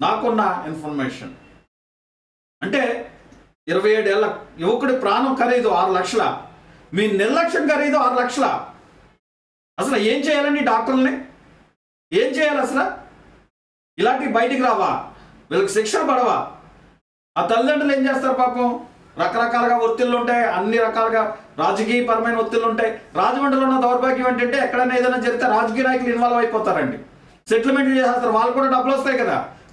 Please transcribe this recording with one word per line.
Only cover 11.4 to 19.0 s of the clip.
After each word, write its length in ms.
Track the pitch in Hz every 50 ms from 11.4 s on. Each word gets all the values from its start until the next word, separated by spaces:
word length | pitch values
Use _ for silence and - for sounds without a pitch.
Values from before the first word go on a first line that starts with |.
| - - - - _ _ _ _ _ _ _ _ _ _
ఏం 160 | 165 196 247 285 269
చేయాలి 240 | 311 311 302 285 262 254
అసలు? 200 | - - 262 - - - - - - - - - - - - _ _ _ _ _ _ _ _ _ _ _ -
ఇలాంటివి 320 | 196 247 262 262 285 247 208 226
బయటికి 240 | 233 262 277 254 254
రావా? 240 | 240 214 190 175 - - - - - - - - - - - - -
వీళ్ళకి 220 | 170 185 196 196 -
శిక్షణ 260 | 214 214 - - 330 302 -
పడవా? 260 | 254 247 247 220 - - - - - - - - - - - - _ _ _ _ _ _ _ _ _
ఆ 60 | - 175 -
తల్లిదండ్రులు 400 | 226 226 254 285 302 285 294 285 269
ఏం 60 | 269 262 262
చేస్తారు 280 | 269 254 269 262 254 254
పాపం? 260 | 254 247 247 247 247 240 240 - - - - -